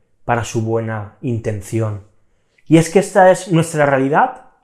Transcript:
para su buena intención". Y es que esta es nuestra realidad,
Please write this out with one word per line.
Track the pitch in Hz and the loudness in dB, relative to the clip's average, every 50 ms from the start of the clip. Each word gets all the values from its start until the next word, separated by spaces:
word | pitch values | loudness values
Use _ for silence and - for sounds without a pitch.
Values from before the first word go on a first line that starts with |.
| _ _ _ _ _ | _ _ _ _ _
para | - 120 117 110 | -4 -2 -2 -2
su | - - 120 110 | -4 -4 -4 -4
buena | 113 113 113 113 110 110 107 104 101 - _ | -2 -2 -4 -4 -4 -8 -8 -10 -12 -16 _
intención". | - 135 117 107 - 113 104 98 98 - 113 113 113 107 104 98 - _ _ _ _ _ _ _ _ _ _ _ _ | -8 -6 -6 -4 -4 -6 -8 -8 -10 -6 -6 -4 -4 -4 -6 -10 -12 _ _ _ _ _ _ _ _ _ _ _ _
Y | _ 151 | _ 4
es | 165 160 - | 4 4 4
que | - 196 | 2 0
esta | 190 - - 208 185 185 180 | 0 2 2 4 6 6 6
es | 180 - 214 | 4 0 0
nuestra | 170 165 160 - - 151 147 | 0 0 0 0 0 0 0
realidad, | 139 139 131 135 135 151 185 240 254 - - - - _ _ | 2 2 0 0 0 2 0 0 0 -4 -10 -20 -20 _ _